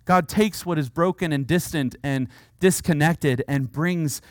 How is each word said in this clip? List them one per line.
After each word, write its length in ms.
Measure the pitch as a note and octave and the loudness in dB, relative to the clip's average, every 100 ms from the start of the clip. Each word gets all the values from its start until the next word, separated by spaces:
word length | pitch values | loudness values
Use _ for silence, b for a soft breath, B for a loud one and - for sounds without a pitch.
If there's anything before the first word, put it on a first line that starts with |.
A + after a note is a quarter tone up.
God 260 | - F3+ D#3 | 2 2 2
takes 380 | G#3 G#3+ - F3 | 0 0 0 -4
what 100 | D#3+ | -2
is 100 | C3 | -2
broken 440 | D#3+ F3+ F3+ F3 | 0 0 0 -2
and 140 | C#3+ B2 | -2 0
distant 480 | F3 - D#3+ B2+ - | 0 0 -4 -4 -4
and 240 | C#3+ C3+ B2+ b b b | -4 -2 -4 b b b
disconnected 840 | F#3 - - D3+ D#3 E3 D3 B2 - | 0 2 0 2 2 2 0 0 0
and 240 | C#3 C3+ | -2 -2
brings 500 | C#3+ E3+ F3 D#3 - b | -2 -2 0 -2 -4 b